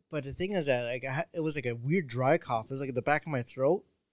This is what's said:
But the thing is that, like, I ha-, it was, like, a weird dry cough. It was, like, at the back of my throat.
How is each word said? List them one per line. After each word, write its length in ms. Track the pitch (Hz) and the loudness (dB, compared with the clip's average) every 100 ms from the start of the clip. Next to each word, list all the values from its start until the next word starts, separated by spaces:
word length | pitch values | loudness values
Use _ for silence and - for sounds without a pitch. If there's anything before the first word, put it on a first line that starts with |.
| - | -8
But 140 | 151 | -8
the 80 | 135 | -6
thing 220 | 127 190 | -4 -2
is 140 | 196 143 | 0 2
that, 160 | 123 120 | 2 0
like, 180 | 123 | -4
I 80 | 131 | -4
ha-, 140 | 135 - | -4 -4
it 80 | 170 | -2
was, 160 | 156 147 | -2 0
like, 80 | 127 | -2
a 100 | 117 | -2
weird 320 | 127 185 139 | 0 0 0
dry 300 | 120 131 165 | 2 4 4
cough. 280 | - 113 110 | 2 -2 -2
It 60 | |
was, 80 | 135 | -6
like, 80 | 135 | -4
at 60 | 123 | -2
the 60 | |
back 220 | 143 147 165 | 2 0 0
of 60 | |
my 100 | 135 | -4
throat. 420 | 120 - 135 190 - _ _ | -4 0 2 2 -2 _ _